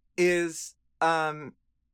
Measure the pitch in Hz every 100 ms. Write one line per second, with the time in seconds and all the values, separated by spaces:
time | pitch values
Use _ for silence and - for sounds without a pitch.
0 | _ - 180 175 170 160 - - _ _
1 | 165 160 156 151 135 - _ _ _